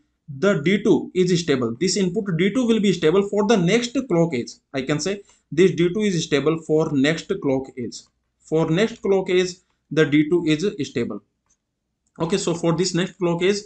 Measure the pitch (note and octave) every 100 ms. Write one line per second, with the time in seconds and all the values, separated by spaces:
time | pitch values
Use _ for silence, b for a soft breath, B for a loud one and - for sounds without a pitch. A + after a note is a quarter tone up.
0 | _ _ - C3+ F#3+ F#3 C#3+ G3+ G#3+ C#3+
1 | - F3+ F3 E3 D#3+ C3+ A#2 A2+ F#3 G#3
2 | F3+ F#3+ G3+ D#3+ G3 A#3 A#3 A3+ G3+ E3+
3 | D#3 F#3+ G3+ G3+ G3+ A3 E3+ A3+ A#3+ C#4
4 | C4 E3+ E3 B2 A#2 - _ C3+ C3 D3
5 | F#3 G3+ b b - C#3+ F#3 C#3 F3 G3
6 | G#3 E3+ E3 C#3+ C#3+ E3 E3 D#3 D#3+ D3
7 | C#3 E3 - C3+ C#3 C3 C3+ - A2 -
8 | - _ _ _ - D#3+ D#3+ E3 A3 A#3
9 | G3 F#3+ F#3 F3+ F3+ - _ _ - D3+
10 | D#3 D3 D3+ F3 D#3+ D3+ G3 - C3+ -
11 | A#2 G2+ _ _ _ _ _ _ _ _
12 | _ - E3 F#3+ F#3 E3+ E3+ E3 F#3 E3
13 | F#3 - F3 E3+ F3+ G3+